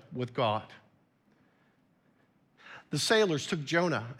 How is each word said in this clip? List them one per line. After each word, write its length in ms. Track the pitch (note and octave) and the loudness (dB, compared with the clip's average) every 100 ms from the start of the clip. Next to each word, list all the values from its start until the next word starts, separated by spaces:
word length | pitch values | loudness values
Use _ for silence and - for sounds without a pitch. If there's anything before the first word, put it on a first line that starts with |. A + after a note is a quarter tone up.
| - | -10
with 200 | - A#2+ | -8 -6
God. 300 | - A2+ G#2+ - - _ _ _ _ _ _ _ _ _ _ _ _ _ _ _ _ _ _ - - - | 0 0 0 -4 -18 _ _ _ _ _ _ _ _ _ _ _ _ _ _ _ _ _ _ -20 -20 -6
The 80 | D3 | -2
sailors 480 | - A3 G3+ D3 - | 4 4 4 2 -2
took 180 | E3+ | -4
Jonah 420 | C3 E3+ F3+ A#2+ A#2 | 0 2 2 0 -4